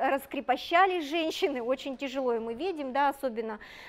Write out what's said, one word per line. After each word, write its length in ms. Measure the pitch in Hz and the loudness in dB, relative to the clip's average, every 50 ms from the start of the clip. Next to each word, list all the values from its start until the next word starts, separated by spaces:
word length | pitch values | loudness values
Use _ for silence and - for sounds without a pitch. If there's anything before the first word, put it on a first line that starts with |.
| 254 277 | 2 2
раскрепощались 1000 | 277 277 - - - 277 - - 247 262 - - 339 349 381 392 359 359 302 269 | 2 0 0 -4 -6 -4 0 0 0 0 0 4 6 6 6 6 4 2 0 0
женщины, 540 | 302 339 320 320 - - 381 302 - 247 | 0 0 0 0 0 0 0 0 0 0
очень 360 | 226 240 262 269 - 285 262 240 | 0 0 -2 -2 -2 -6 -6 -6
тяжело, 360 | 277 269 247 277 262 247 233 | -6 -4 -4 -2 0 0 0
и 60 | 220 | 0
мы 160 | 226 233 233 | 0 -4 -4
видим, 380 | 233 320 392 359 302 285 262 247 | -4 -4 -4 -4 -4 -4 -2 0
да, 160 | 277 285 277 | 2 2 2
особенно 500 | 277 - - 262 220 226 220 220 214 214 - - - - - | 2 0 -4 -4 -4 -4 -4 -6 -6 -10 -12 -16 -18 -18 -18